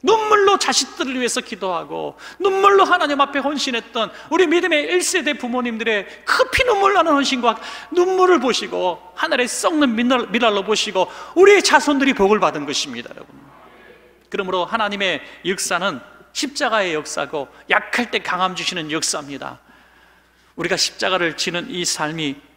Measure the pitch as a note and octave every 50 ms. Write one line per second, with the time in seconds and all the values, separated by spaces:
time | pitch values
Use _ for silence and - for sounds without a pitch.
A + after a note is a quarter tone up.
0 | - D4+ A4 A4 G#4+ G#4+ G#4+ G#4 G4 G4 G4 - - - B3 - C#4 - - -
1 | E4 B3+ C4 B3+ B3 A3+ - C4 - - A3+ F#3 G3 F#3 F3+ D#3+ D#3 D3+ E3 E3
2 | D#3 D3 C#3+ - - - - _ F4+ G4+ F#4+ F#4+ G4 G4+ G4+ G4 F#4 C4+ E4+ F4+
3 | E4+ C#4+ D4 C#4 C#4 C4+ C#4 C#4+ B3 C#4 D#4 C4+ - C4+ B3 A3+ A3 - - A#3
4 | A3 F3+ - - - - D4+ F4 F#4+ D#4 D4+ F4 E4+ F#4 E4 D4 D4 D4 F4 F4+
5 | F4 - - F4+ C4+ D4 D4 - - A#3+ A#3+ B3+ A#3+ A#3+ A3+ A3 A3+ A3+ A3 G3+
6 | F#3+ - - - - - - - - C5 - - C5+ B4 A4+ G4 G4 G4 G4+ F#4
7 | E4 E4+ D4 C#4 C4+ - C4+ B3 A3+ A#3 A3 - - - - - - - D4+ F4
8 | F4+ F#4 F#4+ F#4 F#4 F4+ F4+ D4+ A3+ C4 G#3 - G#3+ F3+ F3 F3+ F3+ F3+ E3 -
9 | - - - - - E4+ D#4 B3 B3 A#3 - - - F#4+ F4 D4+ D4 B3+ A3+ A3
10 | A#3+ B3 C4+ B3 A3+ - F#3 A#3+ A#3+ A3+ G#3 G3+ G3 G3+ G#3+ G#3 - G#3+ F#3+ F#3
11 | F3+ - - - - - - D#4+ F#4 G4+ G#4 F#4+ - - - D4 - C#4+ D4 C4+
12 | C4+ C#4 A#3 - G3 F#3+ G#3+ G#3 F3+ D#3 C#3+ D#3 C#3+ C#3+ C#3 - - D3 A#2+ A#2
13 | A#2+ - - - - - - - - - - - - - - - - - - -
14 | _ _ _ _ _ _ - G3 G3 F#3 F#3 F#3 F3 E3+ G3+ A3+ G#3+ G3+ G3+ G3
15 | G3+ F#3 E3 C3+ - - - - - E3 G3 - - - F#3+ E3+ F3+ G3+ E3 B2
16 | - - - - - _ _ - - C4+ - - D4 A#3+ G#3+ A3 G3 F3+ D#3+ D3+
17 | C#3+ - - - D3+ C3+ - D3+ C3+ - - - - - F#3 G#3 - - - -
18 | A#3+ A3+ - G#3+ - - G3 F3 F#3 F#3 F#3 E3+ E3 - F#3 F3+ D#3+ D3+ D3 D#3+
19 | - - - D#3+ D3 C#3 C#3+ C3 C3+ C3+ B2+ - _ _ - _ _ _ _ _
20 | _ _ _ _ _ _ _ _ _ _ _ - E3 E3 F#3+ E3 - - - -
21 | - G3 F#3 F#3 F3 E3 D3 - - F#3+ E3 F3 F3 - F3+ F3+ E3+ - - -
22 | D#3+ D3+ D#3+ E3 D#3 C#3+ C3+ - _ _ _